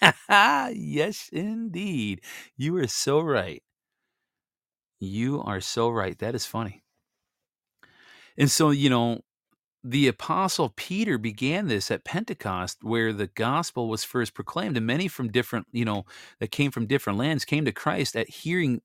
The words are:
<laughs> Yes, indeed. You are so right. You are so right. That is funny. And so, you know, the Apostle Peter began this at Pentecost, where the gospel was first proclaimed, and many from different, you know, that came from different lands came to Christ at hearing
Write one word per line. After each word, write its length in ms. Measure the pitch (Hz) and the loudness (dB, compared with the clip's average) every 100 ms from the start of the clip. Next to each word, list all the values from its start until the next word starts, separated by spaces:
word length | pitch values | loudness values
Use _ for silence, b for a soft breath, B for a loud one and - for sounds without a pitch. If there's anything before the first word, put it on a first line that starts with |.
<laughs> 720 | 180 - - 202 220 285 262 | 4 4 4 6 6 4 -2
Yes, 560 | 226 156 143 170 214 - | -6 -4 -2 -2 -4 -8
indeed. 920 | 151 202 220 226 170 202 156 104 95 B B B - | -6 -6 -6 -6 -6 -4 -2 -2 -4 B B B -6
You 180 | 139 180 | -2 0
are 100 | 127 | 0
so 320 | - - 147 | 0 2 2
right. 440 | 160 131 95 67 _ _ _ _ _ _ _ _ _ _ _ _ _ - | 4 0 0 -8 _ _ _ _ _ _ _ _ _ _ _ _ _ -12
You 420 | 95 101 120 143 | -8 -4 -2 -2
are 180 | - 98 | -4 -4
so 300 | - - 117 | -4 0 0
right. 260 | 117 95 - | 2 -2 -4
That 160 | 107 123 | -4 -4
is 100 | - | -6
funny. 380 | 110 110 101 _ _ _ _ _ _ _ _ _ _ b b b b b b | -6 -6 -10 _ _ _ _ _ _ _ _ _ _ b b b b b b
And 120 | 143 | 4
so, 180 | - 156 | 6 4
you 200 | 143 139 | 6 4
know, 320 | 123 117 117 - _ _ _ _ _ | 4 4 0 -6 _ _ _ _ _
the 240 | 127 131 139 | -4 2 4
Apostle 640 | 117 - 170 190 - 139 - | 2 -2 0 2 2 -2 -2
Peter 420 | - 185 220 131 | -6 -2 0 0
began 500 | 113 107 127 170 202 | -2 -2 -2 0 0
this 240 | 107 - | 0 0
at 140 | 98 - | -4 -2
Pentecost, 760 | 170 226 196 107 92 92 - | -4 -4 -6 -4 -4 -4 -6
where 300 | 107 117 113 | -2 0 2
the 140 | 104 98 | 0 -4
gospel 640 | - 113 143 170 - 117 | -2 0 0 -2 -4 -4
was 140 | 110 | -4
first 300 | - 127 113 - | -4 -2 -2 -4
proclaimed, 420 | 107 - 202 131 | -8 -4 -2 0
and 80 | 113 | 0
many 200 | 139 185 | 0 -2
from 240 | - 123 | -4 -2
different, 360 | 110 120 117 - | 0 0 -4 -6
you 140 | 117 117 | -4 -2
know, 200 | 104 98 B B B | -2 -6 B B B
that 120 | 110 | -6
came 200 | - 143 | 0 0
from 160 | 131 110 | 0 0
different 320 | 135 - 101 | 0 0 0
lands 260 | 135 156 - | 0 0 0
came 200 | 151 143 | 0 0
to 80 | |
Christ 420 | - - 185 135 113 | -2 -2 0 -2 -2
at 140 | 113 | -6
hearing 520 | - 156 180 160 120 | -6 -4 0 0 0